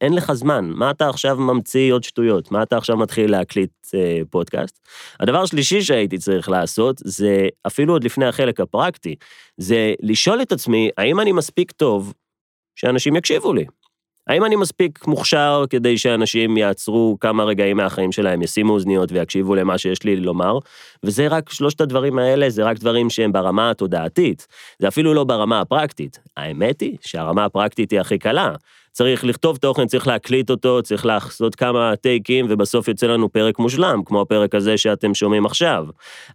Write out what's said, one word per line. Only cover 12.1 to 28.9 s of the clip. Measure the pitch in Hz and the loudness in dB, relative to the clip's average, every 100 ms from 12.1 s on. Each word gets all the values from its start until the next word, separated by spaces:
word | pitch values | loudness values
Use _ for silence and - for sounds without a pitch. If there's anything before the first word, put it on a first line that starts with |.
| - _ _ _ _ _ - | -12 _ _ _ _ _ -6
שאנשים | 123 127 143 156 | -2 0 0 0
יקשיבו | - 480 381 | 0 0 0
לי?" | 123 73 - _ _ _ _ - | 0 -2 -8 _ _ _ _ -2
האם | 160 220 | 0 2
אני | 214 | 2
מספיק | 190 - 180 151 - | 0 0 -2 -2 -4
מוכשר | 151 - 156 147 143 135 | -2 0 0 2 0 0
כדי | 127 120 117 | 0 2 2
שאנשים | 127 113 110 113 113 110 | 2 0 0 0 0 2
יעצרו | 104 98 - 113 113 101 | 0 -2 -2 0 2 0
כמה | 113 107 | 0 0
רגעים | 107 101 101 101 | 0 2 2 2
מהחיים | 95 - 92 | 0 0 -2
שלהם, | 92 98 87 | 0 0 0
ישימו | 85 - 107 | -2 0 2
אוזניות | 107 95 95 90 | 2 2 0 0
ויקשיבו | 90 82 95 95 98 | -2 -2 -2 0 0
למה | 92 92 | 0 0
שיש | 92 92 | -2 -4
לי | 110 98 | -2 -2
לומר? | 92 87 90 123 - - - _ | -2 -2 0 -2 -6 -16 -20 _
וזה | 101 101 147 | -4 0 0
רק, | 160 151 | 0 -4
שלושת | - 143 151 | -2 -2 0
הדברים | 151 131 139 131 | 0 0 0 2
האלה, | 127 139 139 | 2 2 2
זה | 110 | 2
רק | 107 113 | 0 0
דברים | 117 117 117 | 0 2 0
שהם | 113 107 | 0 0
ברמה | 95 92 98 117 | 0 0 2 0
התודעתית. | 110 95 85 80 - 175 - - - - - | 0 -2 -2 -2 0 0 0 -8 -20 -20 -4
זה | 101 | -2
אפילו | 156 156 | 2 2
לא | 151 | 2
ברמה | 131 117 107 113 | 2 0 2 0
הפרקטית. | 90 151 151 - 71 - _ - | 2 0 -2 -4 -12 -14 _ -12
האמת | 73 73 107 147 | -10 -2 -2 0
היא | - 262 | -6 -8
שהרמה | - 82 80 92 104 | -10 -6 -4 -2 -2
הפרקטית | 98 107 - 104 | 0 -2 -2 -2
היא | 101 | -2
הכי | 90 101 | 0 -2
קלה. | 110 139 165 76 _ _ _ | 0 0 -2 -6 _ _ _